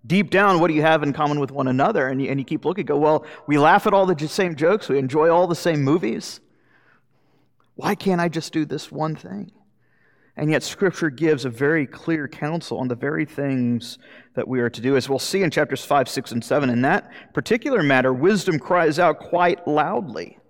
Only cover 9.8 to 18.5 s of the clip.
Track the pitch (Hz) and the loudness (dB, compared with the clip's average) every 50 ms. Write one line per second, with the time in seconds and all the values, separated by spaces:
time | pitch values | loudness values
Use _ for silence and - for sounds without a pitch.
9.8 | _ _ _ _ _ _ _ _ _ _ _ - 143 151 156 135 - - - - | _ _ _ _ _ _ _ _ _ _ _ -6 -2 0 0 0 -2 -4 -6 -2
10.8 | 202 185 165 - 170 160 131 120 156 160 156 131 120 131 117 110 139 143 160 165 | -2 -2 0 0 -4 -4 -2 0 2 2 2 2 0 -8 -4 -2 0 0 2 0
11.8 | 143 120 - - - - 165 156 147 127 - - - 147 160 170 - - 120 98 | -2 -4 -8 -10 -4 -4 -4 -4 -4 -8 -8 -8 -8 -6 -6 -6 -6 -6 -6 -6
12.8 | 127 127 123 113 - 139 151 160 156 143 - - 143 139 135 131 123 120 120 117 | -4 -4 -4 -4 -4 -4 -4 -4 -6 -6 -6 -6 -4 -2 -2 0 0 0 -2 -2
13.8 | 113 - - - _ - - - - _ _ - 110 - 127 127 120 117 - - | -4 -10 -16 -18 _ -20 -20 -20 -20 _ _ -8 -6 -4 -2 0 0 -2 -2 -2
14.8 | 110 131 139 143 - 139 135 131 - - - 196 196 160 - 170 151 - 139 - | -2 0 0 0 0 0 -4 -4 -4 -4 -2 0 0 0 0 0 -2 -2 -2 -8
15.8 | - - 143 143 131 - - 139 123 - 113 117 110 - 131 147 143 127 120 117 | -2 0 2 2 2 0 -4 -8 -8 -6 -8 -8 -4 0 0 0 0 0 0 0
16.8 | 127 139 175 - - - - - - _ _ - - - 214 247 - 302 269 220 | 2 2 0 0 -2 -8 -20 -20 -20 _ _ -8 -2 0 -2 -2 0 -2 0 0
17.8 | 160 143 135 131 127 131 131 123 139 180 214 196 - - | 2 4 4 4 4 2 2 2 2 2 2 2 0 -2